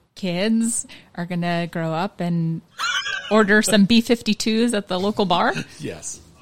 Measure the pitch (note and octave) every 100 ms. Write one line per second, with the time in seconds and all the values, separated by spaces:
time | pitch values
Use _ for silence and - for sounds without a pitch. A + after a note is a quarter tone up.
0 | _ - F#3 F3 G#3+ A3+ A3+ - - -
1 | - - F3 F3+ F3 E3+ E3+ E3+ E3 D#3+
2 | G3 - F3 E3+ E3 D#3+ - - - -
3 | - - - G#3+ G3+ G#3+ - G#3 G3 A#3
4 | A#3 A#3 - G#3 A3+ A3 A#3+ G#3 - F#3
5 | G3 G#3+ G3 F3 A3+ - - - A#2+ E2
6 | - - - -